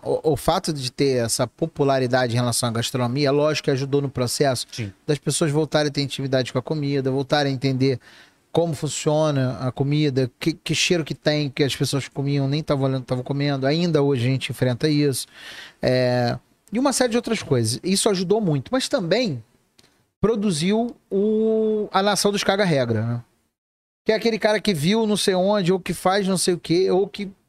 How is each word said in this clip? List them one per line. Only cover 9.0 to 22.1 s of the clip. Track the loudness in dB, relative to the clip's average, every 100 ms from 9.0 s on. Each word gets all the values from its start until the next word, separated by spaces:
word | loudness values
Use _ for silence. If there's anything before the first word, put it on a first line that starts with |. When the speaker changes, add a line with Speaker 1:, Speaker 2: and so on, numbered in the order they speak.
| 0 2 2 2 0 -2
Speaker 1:
a | -4
comida, | -2 0 2 2 2 -2 -2
que, | -4
que | -4 -4 -2
cheiro | 2 0
que | -2 -4
tem, | -2 0 -2
que | 0
as | 0 0
pessoas | -2 -2 -4
comiam, | -4 -2 0 0
nem | -2
tavam | 0 0 0
olhando, | -2 -4
tavam | -6
comendo. | -4 -2 -2 0 0
Ainda | 0 2 2
hoje | 2 2 2
a |
gente | 0 -2
enfrenta | -2 0 2 2
isso. | 2 2 0 -6 -14 -20 -18 -20 -4
É... | 0 2 2 2 0 -2 _ _ -8
e | -2
uma | 0
série | 2 0
de | 0
outras | -2 -4
coisas. | 0 0 0 -2
Isso | -2 0 2
ajudou | 0 0 0
muito, | 2 -2 0
mas | -4 -2
também | -2 0 0 0 -4 -10 _ _ _ _ _ _ _
produziu | -4 -2 -2 -2 0 0 -2 -8 -6
o... | -2 0 0 0 0 0 -2 -2
a | 0
nação | 0